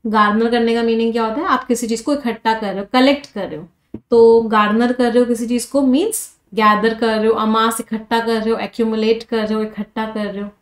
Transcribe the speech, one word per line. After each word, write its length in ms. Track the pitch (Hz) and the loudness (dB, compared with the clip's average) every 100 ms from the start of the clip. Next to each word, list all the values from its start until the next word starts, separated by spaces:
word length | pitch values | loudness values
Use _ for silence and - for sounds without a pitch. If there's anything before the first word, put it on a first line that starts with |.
| 226 | 0
Garner 440 | 214 208 214 233 | 0 2 2 0
करने 240 | 240 226 | 2 0
का 80 | 233 | 0
meaning 300 | 233 226 226 | 0 0 0
क्या 120 | 226 | 0
होता 160 | 220 220 | -2 -2
है? 60 | 359 | -2
आप 200 | 269 - | -2 -2
किसी 220 | 226 226 | -4 -2
चीज 120 | 226 | -4
को 140 | - | -2
इकट्ठा 400 | 285 240 220 226 | -2 -2 -4 -2
कर 160 | 220 202 | -2 -4
रहे 80 | 190 | -8
हो, 80 | 202 | -2
collect 400 | 254 262 277 - | 2 4 2 -4
कर 160 | 208 180 | -10 -8
रहे 80 | 156 | -10
हो। 120 | 175 _ _ - _ | -14 _ _ -20 _
तो 320 | 233 226 226 | 6 8 6
garner 500 | 226 214 208 220 240 | 4 2 2 2 0
कर 180 | 254 240 | 2 2
रहे 80 | 226 | 2
हो 60 | |
किसी 220 | 240 226 233 | 2 -2 -2
चीज 180 | 240 | -4
को 180 | - 277 | -2 0
means 540 | 269 262 427 - - _ _ | 2 2 0 -4 -10 _ _
gather 400 | 202 214 208 220 | 0 2 4 0
कर 240 | 220 226 220 | 0 -2 0
रहे 80 | 220 | 0
हो, 60 | |
amass 480 | 220 220 220 226 226 | 0 0 0 0 -2
इकट्ठा 400 | - 214 - 226 | -6 -8 -2 -2
कर 220 | 226 226 | 0 -2
रहे 80 | 220 | -2
हो, 60 | 214 | -4
accumulate 640 | 202 - 220 220 220 226 | -6 -4 -2 0 0 -2
कर 220 | - 226 | -2 -4
रहे 100 | 214 | -2
हो, 80 | 220 | -4
इकट्ठा 440 | 214 214 208 220 220 | -4 -8 -10 -8 -8
कर 180 | 214 | -6
रहे 180 | 202 190 | -8 -8
हो। 80 | 202 _ | -12 _